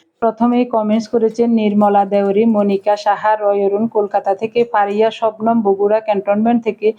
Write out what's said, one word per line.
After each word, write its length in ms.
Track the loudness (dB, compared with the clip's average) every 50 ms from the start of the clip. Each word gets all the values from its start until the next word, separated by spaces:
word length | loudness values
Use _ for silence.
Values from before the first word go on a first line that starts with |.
| _ _ _ _
প্রথমেই 440 | -4 -4 -2 0 0 0 2 0 0
কমেন্টস 420 | 0 -2 -2 0 0 -2 -2 -2 -2
করেছেন 420 | -2 0 0 0 0 0 0 0
নির্মলা 540 | 0 0 0 0 2 2 2 4 4 2 2
দেওরি, 400 | 2 0 0 0 0 2 2 2
মনিকা 500 | 2 2 2 2 0 0 0 0 -2 -2
সাহা, 400 | 0 0 -2 -2 0 0 0 0
রয় 300 | 0 0 0 0 2 0
অরুণ 220 | 0 0 0 -2 -2
কলকাতা 480 | -2 -2 -2 -2 -2 -2 -2 -2 -2
থেকে, 240 | -2 -4 -4 -2 -2 -2
ফারিয়া 460 | 0 0 0 0 0 0 0 0 0
শবনম 500 | 0 -2 -4 -4 -4 -2 -2 0 0 2
বগুড়া 380 | 2 0 0 0 2 0 0 0
ক্যান্টনমেন্ট 640 | 0 -2 -4 -2 -2 -2 -2 0 2 2 0 0 0
থেকে, 240 | -2 -4 -2 -2 -2 -2